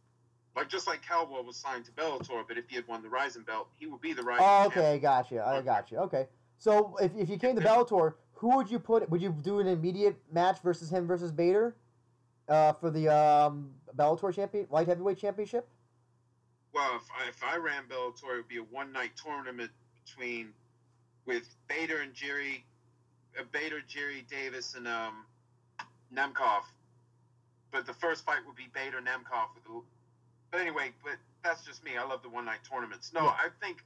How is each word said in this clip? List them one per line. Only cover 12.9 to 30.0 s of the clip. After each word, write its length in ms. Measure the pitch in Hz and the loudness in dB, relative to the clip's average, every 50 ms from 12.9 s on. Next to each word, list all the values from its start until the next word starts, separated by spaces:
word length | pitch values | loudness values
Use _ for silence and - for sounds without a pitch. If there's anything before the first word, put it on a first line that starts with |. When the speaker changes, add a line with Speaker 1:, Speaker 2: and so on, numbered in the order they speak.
Speaker 2:
the, 180 | 151 160 156 156 | 0 2 4 6
um, 640 | 151 151 151 151 147 147 147 147 147 143 143 139 - - _ - - | 6 6 8 8 8 8 6 4 2 -2 -8 -12 -16 -20 _ -10 0
Bellator 360 | 131 147 151 160 165 - 196 | 2 2 4 4 2 0 -2
champion, 360 | 175 202 202 196 - 208 202 - | -2 -2 -4 -2 -2 -4 -4 0
light 180 | 139 156 170 180 | 0 2 2 2
heavyweight 300 | 180 170 180 202 190 196 | 0 2 2 0 0 0
championship? 500 | - 202 190 202 208 202 - 240 240 - _ _ _ _ _ _ _ _ _ _ _ _ _ _ _ _ _ _ _ _ | -2 -4 -4 -4 -6 -4 -4 -6 -6 -6 _ _ _ _ _ _ _ _ _ _ _ _ _ _ _ _ _ _ _ _
Speaker 1:
Well, 260 | - - - - - - | -4 -2 -2 -2 -2 -6
if 100 | - - - 127 | -8 -12 -10 -10
I, 80 | 127 123 | -10 -10
if 140 | 120 - 127 | -10 -8 -6
I 140 | 127 156 170 | -6 -4 -4
ran 280 | 165 156 143 139 135 120 | -4 -4 -6 -6 -8 -8
Bellator, 460 | 131 127 127 123 120 - - 131 127 | -8 -6 -6 -6 -8 -10 -10 -8 -8
it 40 | 120 | -8
would 100 | 117 - | -8 -10
be 100 | 120 117 | -10 -12
a 60 | 113 | -12
one-night 500 | 107 117 135 139 139 135 127 123 117 - | -10 -10 -12 -10 -8 -8 -8 -8 -8 -10
tournament 560 | - - 151 147 143 131 127 123 120 120 117 - _ _ _ _ _ _ | -14 -12 -12 -10 -10 -10 -12 -10 -10 -12 -12 -14 _ _ _ _ _ _
between, 480 | - - - 127 123 120 113 113 110 - _ _ _ _ _ _ _ _ _ _ _ _ _ _ | -20 -16 -12 -10 -8 -8 -10 -10 -14 -18 _ _ _ _ _ _ _ _ _ _ _ _ _ _
with 300 | 131 123 117 117 - _ _ _ - | -6 -6 -6 -6 -10 _ _ _ -10
Bader 340 | 147 156 165 160 160 151 | -6 -6 -4 -4 -4 -6
and 120 | 143 135 123 | -6 -8 -10
Jiri, 480 | 127 139 143 143 143 139 139 139 131 - _ _ _ _ _ _ _ _ _ _ _ _ _ _ - | -12 -10 -8 -6 -6 -6 -8 -10 -12 -14 _ _ _ _ _ _ _ _ _ _ _ _ _ _ -14
uh, 40 | 127 117 | -12 -8
Bader, 300 | - 151 151 160 151 151 139 - | -6 -6 -6 -6 -8 -10 -12 -12
Jiri, 380 | - 147 147 143 143 135 123 117 | -10 -8 -8 -8 -8 -10 -14 -12
Davis, 480 | 143 135 135 131 123 127 120 - - | -12 -10 -10 -8 -10 -10 -12 -12 -12
and, 120 | 127 120 120 | -10 -8 -6
um, 380 | 117 113 113 110 - - - _ _ _ _ _ _ _ _ _ _ - - - _ _ _ _ 127 | -6 -6 -6 -8 -10 -14 -18 _ _ _ _ _ _ _ _ _ _ -18 -18 -18 _ _ _ _ -4
Nemkov. 480 | 135 139 143 131 - - - - - - - _ _ _ _ _ _ _ _ _ _ _ _ _ _ _ _ _ _ _ _ | -4 -4 -2 -2 0 0 2 2 0 -2 -6 _ _ _ _ _ _ _ _ _ _ _ _ _ _ _ _ _ _ _ _
But 160 | - 135 - - | -8 -6 -6 -6
the 60 | - | -8
first 300 | - - 170 160 160 - | -6 -4 -4 -4 -4 -4
fight 220 | - 147 - - | -4 -4 -4 -6
would 100 | 139 123 | -10 -16
be 120 | 127 131 123 | -20 -20 -12
Bader, 300 | - 135 135 139 131 127 | -10 -8 -8 -8 -8 -8
Nemkov. 540 | 123 123 127 123 123 - - - - - - | -6 -6 -6 -6 -6 -6 -4 -4 -4 -4 -6
With 80 | - _ | -14 _
the, 180 | 113 113 349 - _ _ _ | -16 -16 -16 -16 _ _ _